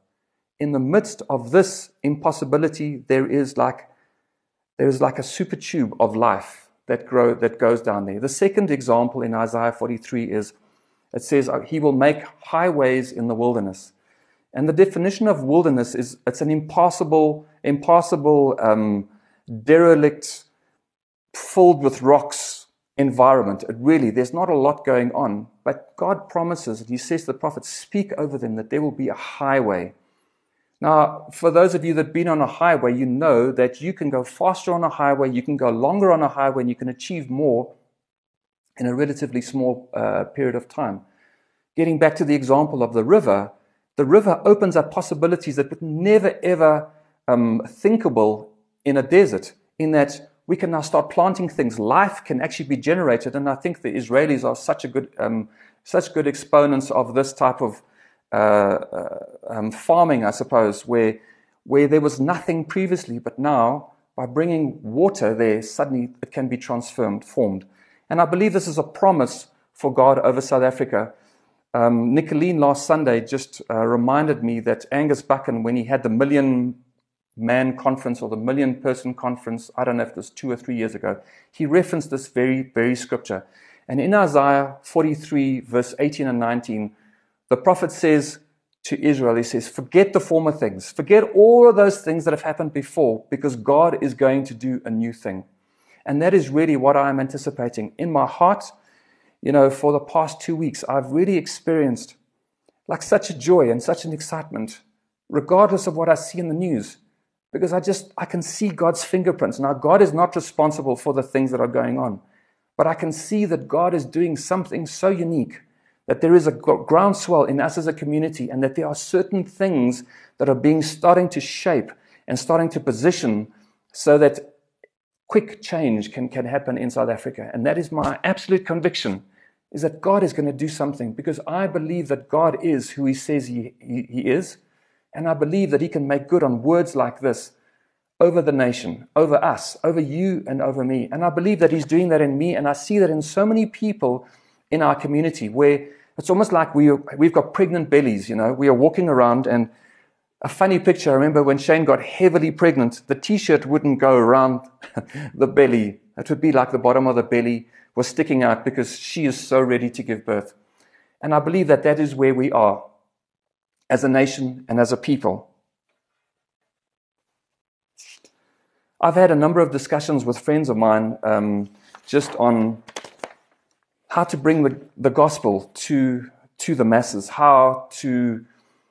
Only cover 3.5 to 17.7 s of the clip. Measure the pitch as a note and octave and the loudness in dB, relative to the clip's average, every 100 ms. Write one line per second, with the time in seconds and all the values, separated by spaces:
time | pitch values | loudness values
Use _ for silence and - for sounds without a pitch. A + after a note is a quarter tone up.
3.5 | - B2 - - _ _ _ _ _ _ | 0 -2 -2 -12 _ _ _ _ _ _
4.5 | _ _ - C3+ C3 C3+ C3 B2+ - F#3 | _ _ -2 0 2 -2 -2 -10 -8 -8
5.5 | - - E3+ A2 - A2 A2 A#2 G2 - | -8 -6 -4 -4 0 -2 2 0 0 -6
6.5 | - _ _ - B2 - B2+ A#2+ A#2 A2+ | -20 _ _ -6 -6 -2 2 2 2 -2
7.5 | A#2 A#2 A#2 A#2 G2+ G2 G2+ C3+ - G3 | 0 0 2 0 -4 -4 -6 -6 -2 0
8.5 | G3+ F#3+ C#3 B2 A#2 B2 C3 A#2+ A2+ A2+ | 0 0 -2 0 0 0 -4 -6 -4 -4
9.5 | A#2 A#2 - A#2+ A2+ - B2 A#2 G#2+ G#2 | -2 -4 -4 -6 -8 -8 -6 -4 -6 -6
10.5 | - _ _ _ _ _ A#2+ - C#3+ B2+ | -12 _ _ _ _ _ -12 -2 0 0
11.5 | C3 - D#3 D3 C3 C#3+ D3+ - - - | -4 -6 -2 0 2 2 0 -6 -20 -6
12.5 | E3 F3+ D3 C3 C3 B2+ - A#2 A2 A#2+ | -2 0 2 2 0 -4 -6 -6 -2 -2
13.5 | A#2 G2 F#2+ - _ _ _ _ _ _ | -2 -4 -8 -18 _ _ _ _ _ _
14.5 | C3 D#3 D#3 F#3+ F3 F#3 F#3+ G#3+ D#3 C3 | -4 0 4 2 2 -2 0 0 0 2
15.5 | D#3+ E3 B2+ A#2 A#2 B2+ - - B2+ D#3 | 2 4 2 0 -4 -8 -6 -6 -4 -2
16.5 | D#3 D#3 - F3 E3+ E3 D#3 D3+ D3+ - | -2 -2 2 2 2 0 2 2 0 -10
17.5 | _ C#3+ | _ -4